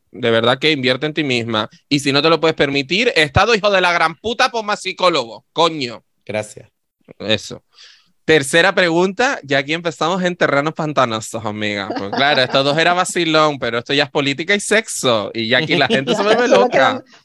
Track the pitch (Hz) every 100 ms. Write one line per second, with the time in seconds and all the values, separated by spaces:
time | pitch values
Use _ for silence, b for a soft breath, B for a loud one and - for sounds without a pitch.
0 | _ - 120 113 113 135 151 151 123 131
1 | 151 151 147 123 113 110 110 b _ 147
2 | 135 139 156 165 160 156 147 139 135 180
3 | 247 - 151 185 214 220 208 190 180 170
4 | 165 165 220 240 247 240 208 202 190 180
5 | 185 160 117 107 _ - 170 156 123 110
6 | _ _ - 104 107 - - _ _ _
7 | _ - 98 110 - - _ b b b
8 | b _ - 156 135 165 180 190 180 165
9 | 190 190 254 269 139 139 139 165 170 -
10 | 160 190 180 175 147 139 151 - 156 143
11 | 123 110 - 113 107 107 107 101 95 -
12 | 98 113 139 143 127 135 139 147 165 180
13 | 180 180 165 156 156 139 127 117 - 143
14 | 143 151 139 135 170 202 - 208 - -
15 | 131 113 101 113 110 127 156 - 131 226
16 | 139 - 202 226 247 233 240 - 254 208
17 | b b